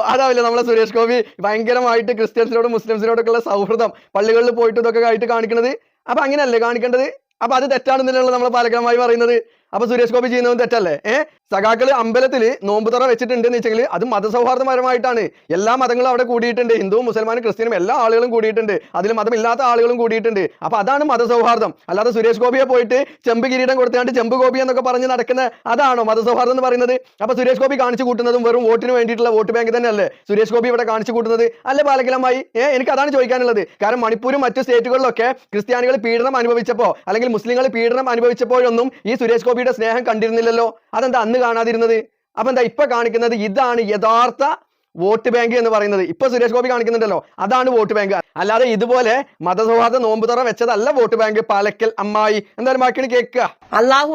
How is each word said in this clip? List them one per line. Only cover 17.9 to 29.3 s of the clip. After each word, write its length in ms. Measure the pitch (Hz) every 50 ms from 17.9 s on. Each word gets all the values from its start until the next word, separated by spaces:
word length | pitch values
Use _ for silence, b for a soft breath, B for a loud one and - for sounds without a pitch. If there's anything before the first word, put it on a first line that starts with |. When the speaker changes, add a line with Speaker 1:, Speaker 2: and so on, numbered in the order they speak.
| 254 294 240
Speaker 1:
ആളുകളും 260 | 226 226 226 240 254 233
കൂടിയിട്ടുണ്ട്, 380 | 233 220 220 220 220 220 208 196 160 B B B 175
അതിൽ 120 | 185 208 226 220
മതമില്ലാത്ത 440 | 208 226 240 220 220 233 233 240 269 247
ആളുകളും 260 | 240 233 233 240 247 240
കൂടിയിട്ടുണ്ട്. 400 | 233 226 220 226 208 226 226 196 180 - B B -
അപ്പൊ 100 | 160 220 214
അതാണ് 240 | 202 208 269 285 302 311
മതസൗഹാർദ്ദം. 640 | 262 233 240 220 240 240 226 240 233 226 220 180 151 b b b
അല്ലാതെ 220 | 170 196 220 240 220
സുരേഷ് 260 | 226 220 233 226 220 240
ഗോപിയെ 200 | 240 240 262 269 247 254
പോയിട്ട് 260 | 247 240 208 247 254 277 B B B B 247
ചെമ്പ് 180 | 233 233 226 269 262
കിരീടം 260 | 254 254 254 262 269
കൊടുത്താണ്ട് 320 | 247 240 233 247 247 247 247 254
ചെമ്പ് 180 | 233 233 240 254 254
ഗോപി 180 | 254 247 262 262
എന്നൊക്കെ 200 | 262 254 254 247 254
പറഞ്ഞ് 220 | 254 247 254 254 254
നടക്കുന്ന 320 | 247 240 - 254 254 262 233 B B B - 233
അതാണോ 300 | 240 285 269 254 240 226 220
മതസൗഹാർദ്ദം 440 | 220 220 220 240 240 226 247 240 254
എന്ന് 80 | 262 254 254
പറയുന്നത്? 260 | 247 247 247 240 254 254 b b b b 202
അപ്പൊ 120 | 220 254 226
സുരേഷ് 220 | 254 247 254 214 262
ഗോപി 140 | 269 285 254 254
കാണിച്ചു 220 | 247 247 226 262 247
കൂട്ടുന്നതും 320 | 247 214 240 240 240 247 233 233
വെറും 160 | 233 247 247 220
വോട്ടിന് 220 | 226 233 233 247 254 247
വേണ്ടിയിട്ടുള്ള 340 | 233 226 233 220 240 240